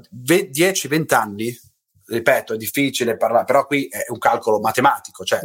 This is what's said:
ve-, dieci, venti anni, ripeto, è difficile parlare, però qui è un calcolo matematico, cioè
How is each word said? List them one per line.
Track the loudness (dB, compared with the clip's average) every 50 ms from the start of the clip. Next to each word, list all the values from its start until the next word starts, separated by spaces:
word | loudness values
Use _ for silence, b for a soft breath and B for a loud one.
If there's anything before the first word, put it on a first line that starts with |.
| -4 _
ve-, | -18 -8 0 2 2 2 2 0
dieci, | 0 2 2 2 2 0 -2 -2
venti | -2 -2 0 2 2
anni, | 2 2 0 -4 -6 -6 -6 -6 -8 -12 _ _ _ _ _ _ _ _
ripeto, | _ -6 0 2 2 2 2 0 -2 -6
è | -6
difficile | -6 -6 -4 -2 -2 -2 -2 -2 -2 -2 0
parlare, | 0 0 2 2 2 2
però | 2 2 2 2
qui | 2 -2 -2 -2 -4
è | -8 -10 -10 -8
un | -8 -2
calcolo | 0 2 2 2 2 0 0 2
matematico, | 0 0 0 2 2 2 2 0 -4 -14 -18 -14 -6
cioè | -4 -2 -2 -2